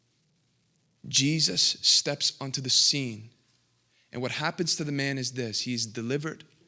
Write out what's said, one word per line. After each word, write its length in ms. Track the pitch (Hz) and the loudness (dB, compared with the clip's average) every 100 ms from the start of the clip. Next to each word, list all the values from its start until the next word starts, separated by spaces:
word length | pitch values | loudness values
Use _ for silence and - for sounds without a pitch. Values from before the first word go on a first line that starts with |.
| _ _ _ _ _ _ _ _ _ _ - | _ _ _ _ _ _ _ _ _ _ -2
Jesus 720 | 131 139 160 151 175 - - | 2 4 4 2 2 2 2
steps 520 | - - 151 143 - - | 4 4 2 0 -2 -2
onto 200 | 135 131 | -6 -4
the 100 | 131 | 2
scene. 600 | - - 139 127 107 113 _ _ _ _ _ _ _ _ | 4 4 4 0 -6 -12 _ _ _ _ _ _ _ _
And 100 | - | -6
what 120 | 123 | -4
happens 420 | 117 156 175 170 - | -2 -2 -2 -2 -2
to 80 | |
the 80 | 147 | -2
man 260 | 143 139 135 | -2 -2 -2
is 140 | 127 | -4
this. 300 | 127 117 104 | -4 -4 -4
He 120 | 123 | -4
is 120 | 120 113 | -4 -4
delivered, 580 | 113 113 143 156 156 - _ | -6 -4 -4 -4 -10 -16 _